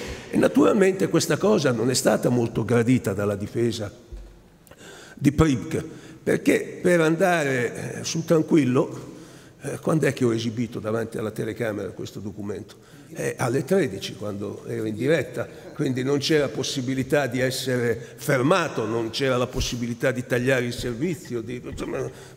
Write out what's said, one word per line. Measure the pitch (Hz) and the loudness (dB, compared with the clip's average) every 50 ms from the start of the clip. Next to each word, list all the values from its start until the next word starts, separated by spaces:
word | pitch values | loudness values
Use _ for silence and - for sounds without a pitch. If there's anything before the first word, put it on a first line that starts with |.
| - - - - - - | -10 -10 -10 -12 -8 -2
E | - | 0
naturalmente | - - - - 269 302 - - 214 190 190 190 190 190 - | 2 2 4 4 6 6 6 6 6 6 4 4 2 0 2
questa | - 160 - - 151 | 2 2 2 2 0
cosa | - - 202 214 185 139 135 | 2 4 4 4 4 4 2
non | 120 110 113 131 | 2 2 2 0
è | 127 | 2
stata | - - - - - - 131 | 2 2 2 2 4 2 2
molto | 123 123 117 113 - 127 113 | 2 2 2 0 0 -2 0
gradita | 98 120 120 113 120 131 110 - 107 | 2 4 4 4 4 4 4 2 0
dalla | 95 101 101 104 101 | -2 0 0 0 0
difesa | 95 104 - - 117 117 117 101 101 104 101 - - - - - - - - - - - - _ - - - - - - - - - - - - | -2 -4 -4 -2 0 0 0 0 -2 -6 -8 -10 -14 -20 -18 -16 -16 -16 -18 -20 -20 -20 -20 _ -20 -20 -20 -20 -20 -20 -20 -20 -20 -20 -18 -4
di | - 135 147 143 | 2 2 2 6
Pribk, | - 160 156 131 104 82 - - 87 - - - - - - - - - | 6 6 6 4 2 0 -4 -6 -6 -6 -6 -12 -16 -18 -18 -16 -6 -2
perché | - - - - 269 262 214 - - - - | 0 0 2 4 4 4 4 2 -2 -6 0
per | - 180 175 170 | 2 4 4 6
andare, | 160 156 165 160 196 180 175 165 147 139 135 123 120 104 - - - 127 - 117 | 6 4 4 4 4 4 4 4 2 2 0 0 0 -2 -4 -6 -8 -8 -8 -8
eh, | 120 | -8
sul | - - 165 165 | -6 -4 -4 0
tranquillo, | - 170 156 156 - 175 156 135 123 123 139 175 - - - - - - - - - - - - - - - - | 2 4 4 4 4 4 4 6 4 4 2 2 0 -4 -12 -14 -14 -16 -18 -18 -20 -20 -20 -20 -20 -18 -12 -10
eh, | 139 135 - | -10 -8 -4
quando | - 170 170 156 139 | -2 0 2 2 2
è | 139 127 | 2 2
che | - 131 | 2 2
ho | 117 113 | 2 2
esibito | 113 113 120 107 123 120 107 - 117 | 2 -2 -4 -2 -2 -4 -4 -4 -6
davanti | 98 107 110 113 110 110 - | -4 -2 -2 -2 -2 -4 -4
alla | - 110 107 | -6 -6 -4
telecamera | 107 - 113 113 101 - 117 110 104 104 98 90 | -4 -4 -6 -4 -4 -4 -4 -4 -4 -4 -6 -8
questo | 87 - - - - - | -8 -10 -12 -12 -10 -10
documento? | 98 107 92 - 101 101 98 90 107 - - - - - - - - - 165 | -10 -10 -10 -8 -8 -8 -8 -8 -10 -14 -18 -20 -20 -20 -20 -20 -20 -16 -10
Eh, | 165 160 135 - | -6 -6 -6 -4
alle | - 131 123 120 139 - | -2 -2 -2 0 -2 0
tredici, | - 190 196 160 127 95 95 - - - | 2 2 2 2 0 -2 -6 -8 -10 -10
quando | - 104 104 98 98 101 101 104 - - | -8 -8 -8 -6 -6 -6 -8 -8 -10 -10
ero | - 120 113 110 | -8 -6 -4 -4
in | 113 107 | -4 -4
diretta, | 104 123 139 170 147 120 - - 120 107 - - - - - - | -2 0 2 2 2 0 -2 -6 -8 -8 -8 -10 -18 -18 -12 -4
quindi | - 151 139 123 127 | -2 -2 0 0 0
non | 127 135 143 139 | 0 0 0 0
c'era | 131 - 160 147 139 | 2 2 2 2 2
possibilità | 127 - 139 131 - - 139 123 127 135 131 127 127 147 143 139 | 0 -2 -4 -4 -4 -4 -4 -2 -2 -2 -2 0 2 2 2 2
di | 123 120 127 | 2 0 0
essere | 127 131 127 - - 131 127 123 120 120 107 - - - - | 0 0 0 -2 -2 -2 0 0 2 0 0 -2 -4 -14 -16
fermato, | - - 151 139 127 123 151 190 180 165 139 - 135 113 | -8 -2 0 2 4 4 4 4 4 2 -2 -2 -4 -2
non | 107 113 117 113 110 | -2 -2 -2 -2 -2
c'era | 113 - 139 135 127 | -2 -2 0 2 2
la | 123 123 | 2 0
possibilità | 120 - 131 123 - 131 117 120 117 120 117 - 135 | 0 0 -2 -2 -2 -2 -4 -4 -4 -4 -2 0 0
di | 120 123 123 | 0 -2 -2
tagliare | - 131 123 123 131 135 127 123 | -2 0 0 2 2 2 2 2
il | 120 | -2
servizio, | 120 - - 123 120 110 151 185 160 - - - 123 117 | -4 -4 -6 -6 -4 -2 -2 -2 -2 -4 -6 -8 -6 -6
di, | 110 113 120 127 | -6 -6 -10 -10
insomma, | - 139 139 - 151 - 143 139 127 127 - - - - - | -10 -10 -8 -8 -6 -6 -4 -6 -6 -6 -8 -12 -18 -16 -12